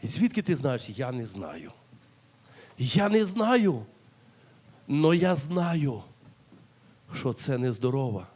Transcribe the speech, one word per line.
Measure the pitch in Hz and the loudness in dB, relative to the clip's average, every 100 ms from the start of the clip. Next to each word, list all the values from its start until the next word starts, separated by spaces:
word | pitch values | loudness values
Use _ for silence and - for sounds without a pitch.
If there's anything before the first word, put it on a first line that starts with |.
І | 113 | -8
звідки | - 233 220 | 0 0 0
ти | 196 160 | -2 0
знаєш? | 139 123 - | 0 -2 -6
Я | 101 127 | -8 -6
не | 127 113 | -6 -8
знаю. | 95 85 82 76 - _ - _ _ _ _ - - - - | -10 -12 -12 -16 -20 _ -20 _ _ _ _ -20 -20 -20 -6
Я | 127 180 202 | 0 2 4
не | 214 208 | 4 2
знаю, | 196 220 247 208 131 107 - - _ - _ - - - - - | 0 4 4 4 2 -4 -18 -20 _ -20 _ -20 -20 -20 -20 -4
но | 143 156 | 2 4
я | 170 180 175 | 4 4 0
знаю, | 143 180 175 170 147 113 - - - - _ - - _ - - _ | -2 -2 0 0 -2 -4 -12 -20 -20 -20 _ -20 -20 _ -20 -20 _
що | - 131 | -6 -6
це | 117 - 131 | -4 -4 0
нездорова. | 127 110 123 135 131 101 90 | 0 0 0 0 -2 -4 -10